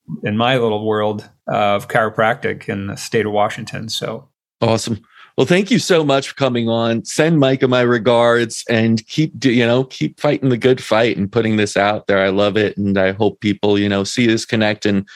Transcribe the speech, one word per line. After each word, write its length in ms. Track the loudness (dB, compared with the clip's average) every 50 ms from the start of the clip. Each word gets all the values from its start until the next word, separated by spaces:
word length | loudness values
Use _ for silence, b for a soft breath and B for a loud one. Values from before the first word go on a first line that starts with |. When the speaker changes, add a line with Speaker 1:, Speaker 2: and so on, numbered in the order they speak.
| _ -14 -12 -8 -6
Speaker 1:
in 140 | -4 -2
my 200 | 0 0 0 0 0
little 280 | 0 0 -2 -2 -2
world 420 | -2 -2 0 0 -2 -2 -4 -8 -14 _ _ _ -4
of 400 | -2 0 0 0 0 -2 -2 -2
chiropractic 800 | -2 0 0 0 0 0 0 0 0 -2 -4 -8 -8 -8 -8 -8
in 180 | -8 -8 -8 -8
the 80 | -10
state 300 | -10 -8 -4 -2 -2 -2
of 60 | -2 0
Washington. 560 | -2 -2 -2 -4 -8 -12 -12 -12 -12 -10 -10
So 400 | -10 -8 -8 -8 -10 -12 -14 _ _ _ _ _ _ -4
Speaker 2:
Awesome. 420 | -2 0 0 0 -2 -4 -8 -8 -10 B B B B B B
Well, 100 | B 0
thank 240 | 2 2 0 0 2
you 80 | 0 0
so 240 | 2 2 2 2 2
much 240 | 2 0 0 -2 -4
for 60 | -6
coming 320 | -2 -2 -2 0 0 -2 0
on. 340 | 0 0 0 0 -2 -2 -4
Send 340 | -4 -2 0 2 2 4 4
Micah 260 | 2 2 2 2 2 2
my 120 | 2 2 2
regards 840 | 2 2 2 2 4 4 4 4 4 4 2 0 -2 -6 -8 -4 -2
and 340 | 0 2 2 2 2 0 -2 -4
keep 300 | -2 -2 -2 -2 -2 -2
do, 120 | 0 2
you 160 | 2 2 2
know, 180 | 2 2 2 0
keep 340 | -2 -4 -6 -6 -6 -4 -2
fighting 280 | -2 -2 0 0 0 0
the 80 | 0
good 260 | 2 2 2 2 2 0
fight 340 | -2 0 2 2 2 0 -2
and 120 | -4 -2
putting 260 | -2 0 0 0 2
this 200 | 0 0 0 0
out 300 | 0 0 0 0 -2 -2
there. 140 | -2 0 2 2
I 40 | 2
love 280 | 2 2 2 2 2
it. 200 | 0 0 0 -2 -2
And 180 | -2 0 2
I 160 | 2 2 0 0
hope 280 | 0 -2 -2 -2 -2
people, 380 | -2 -2 -2 0 0 0 2 2
you 100 | 2 0
know, 160 | 0 -2 -2
see 220 | -2 -2 0 2
this 200 | 2 2 0 -2
connect 400 | -2 -2 0 0 0 0 0 0
and 200 | 0 0 0 -2 B B